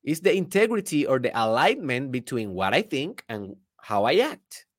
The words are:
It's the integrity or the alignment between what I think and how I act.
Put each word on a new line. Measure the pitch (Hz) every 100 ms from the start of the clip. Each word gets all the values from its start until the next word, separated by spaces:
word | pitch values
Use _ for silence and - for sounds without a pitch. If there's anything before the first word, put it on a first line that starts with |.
It's | 139 160
the | 190
integrity | 190 180 190 220 220 196 151 135
or | 131
the | 120 117
alignment | 110 113 170 269 156 123 139
between | 123 - 123 104
what | 92 95
I | 131
think | 214 139 160 - -
and | 110 98 101 _ _
how | - 104
I | 110 175
act. | 294 - _ - _